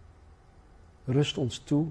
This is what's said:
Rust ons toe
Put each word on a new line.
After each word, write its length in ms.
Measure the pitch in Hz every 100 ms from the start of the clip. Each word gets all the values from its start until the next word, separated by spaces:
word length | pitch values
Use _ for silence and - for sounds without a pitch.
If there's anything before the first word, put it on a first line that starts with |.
| - - - - - - - - - -
Rust 340 | - 127 147 -
ons 200 | 131 -
toe 280 | - 143 160